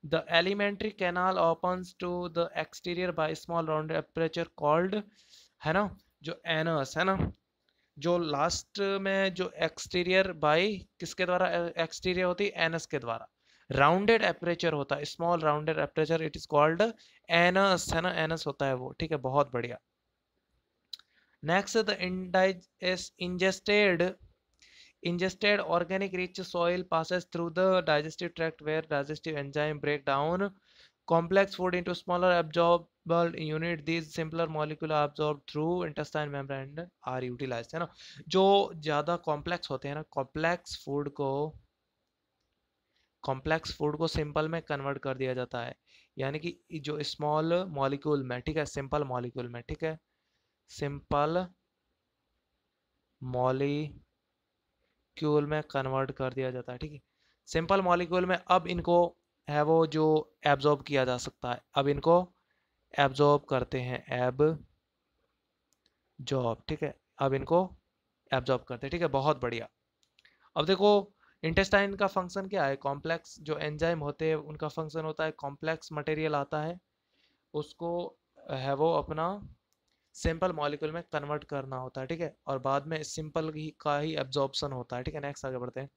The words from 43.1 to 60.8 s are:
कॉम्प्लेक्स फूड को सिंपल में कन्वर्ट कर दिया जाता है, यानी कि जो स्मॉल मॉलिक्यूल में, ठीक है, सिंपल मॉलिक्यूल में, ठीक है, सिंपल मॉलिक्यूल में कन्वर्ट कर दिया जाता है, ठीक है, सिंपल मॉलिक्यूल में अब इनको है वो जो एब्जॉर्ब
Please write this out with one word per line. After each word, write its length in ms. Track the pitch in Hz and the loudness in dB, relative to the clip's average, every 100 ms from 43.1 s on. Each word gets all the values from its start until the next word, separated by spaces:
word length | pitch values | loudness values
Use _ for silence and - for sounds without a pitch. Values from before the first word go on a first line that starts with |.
| _ | _
कॉम्प्लेक्स 540 | - 131 156 160 160 - | -6 -4 -2 -2 -2 -4
फूड 180 | 151 151 | -4 -2
को 120 | 165 | -2
सिंपल 400 | - 147 147 156 | -2 -2 -2 -2
में 140 | 165 | -4
कन्वर्ट 360 | 156 147 139 139 | -6 -6 -4 -4
कर 180 | 139 131 | -4 -4
दिया 180 | 131 | -2
जाता 260 | 127 123 123 | -2 -4 -6
है, 140 | 120 135 _ _ _ - | -8 -12 _ _ _ -6
यानी 200 | 135 151 | -6 -4
कि 420 | 165 175 _ 160 | -8 -10 _ -10
जो 220 | 143 151 | -6 -6
स्मॉल 640 | 143 - 147 151 160 170 185 | -6 -4 0 0 2 0 0
मॉलिक्यूल 540 | 147 135 139 151 147 | -2 -2 0 0 0
में, 180 | 131 123 | 0 -6
ठीक 160 | 123 156 | -4 -4
है, 100 | 147 | -4
सिंपल 380 | - 135 151 | -6 -4 -2
मॉलिक्यूल 440 | 143 127 120 120 123 | -2 -4 -6 -6 -8
में, 140 | 120 - | -10 -10
ठीक 160 | 151 | -6
है, 140 | 160 160 _ _ _ _ _ _ _ | -6 -8 _ _ _ _ _ _ _
सिंपल 760 | - 143 143 - 147 147 170 180 _ _ _ _ _ _ _ _ _ _ _ _ _ _ _ _ _ | -8 -6 -8 -2 2 2 0 -2 _ _ _ _ _ _ _ _ _ _ _ _ _ _ _ _ _
मॉलिक्यूल 2250 | 127 127 127 131 139 143 151 - _ _ _ _ _ _ _ _ _ _ _ - 156 147 147 | -6 0 2 2 0 -2 -6 -10 _ _ _ _ _ _ _ _ _ _ _ -4 2 2 2
में 160 | 151 | -2
कन्वर्ट 500 | 151 139 135 131 135 | -2 -4 -2 -2 -2
कर 220 | 131 131 | -4 -4
दिया 160 | 127 131 | -2 -4
जाता 220 | 127 120 | -6 -10
है, 60 | 123 | -10
ठीक 140 | 156 | -12
है, 80 | 147 _ _ _ _ _ | -14 _ _ _ _ _
सिंपल 360 | 165 170 196 | -4 2 2
मॉलिक्यूल 440 | 185 175 175 180 185 | 4 2 4 0 2
में 100 | 180 | 0
अब 300 | - 185 170 | 4 2 4
इनको 500 | 175 170 175 175 - _ _ - | -4 4 4 4 0 _ _ -4
है 140 | 147 | 0
वो 240 | 151 165 160 | 4 4 4
जो 500 | 151 156 156 - _ 147 | 4 4 4 2 _ 2
एब्जॉर्ब 360 | 143 147 143 | 4 4 2